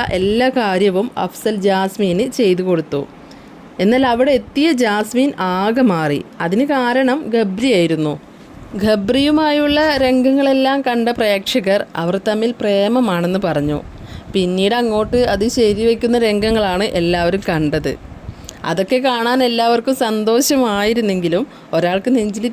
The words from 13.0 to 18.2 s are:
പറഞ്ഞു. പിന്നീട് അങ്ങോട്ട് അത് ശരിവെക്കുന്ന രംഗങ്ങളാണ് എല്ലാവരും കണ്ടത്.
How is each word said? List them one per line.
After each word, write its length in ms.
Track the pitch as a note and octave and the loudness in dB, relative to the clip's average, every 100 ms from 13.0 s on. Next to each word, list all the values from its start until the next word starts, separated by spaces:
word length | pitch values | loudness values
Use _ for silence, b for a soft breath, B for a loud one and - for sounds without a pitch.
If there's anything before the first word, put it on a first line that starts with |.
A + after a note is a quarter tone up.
| A#3 F3 F3 F#3+ F#3+ | 2 0 0 0 -2
പറഞ്ഞു. 320 | D3+ D3 D3 - - B B B | -2 -2 -4 -6 -16 B B B
പിന്നീട് 420 | G3 F3+ F#3 G3 A#3+ | -2 0 0 0 0
അങ്ങോട്ട് 400 | A#3+ G#3+ G#3+ A#3+ B3 | 0 0 0 0 0
അത് 120 | G3+ A3 B3+ | 0 0 2
ശരിവെക്കുന്ന 640 | G#3+ G3+ A3+ A3+ A#3+ A#3+ A3+ | 2 2 0 0 0 2 2
രംഗങ്ങളാണ് 580 | G#3 A3 A3 G3+ F3+ G#3 F3+ | 0 0 0 0 0 -2 0
എല്ലാവരും 420 | E3+ F3 E3+ F#3+ G3 | 0 0 0 -2 -2
കണ്ടത്. 420 | D#3+ D3+ D#3 C#3+ - - - | -2 0 -2 -4 -6 -10 -18